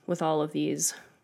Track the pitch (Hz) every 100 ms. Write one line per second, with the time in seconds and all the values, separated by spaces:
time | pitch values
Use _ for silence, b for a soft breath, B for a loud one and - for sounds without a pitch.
0 | - 175 165 156 151 151 151 143 - B
1 | B B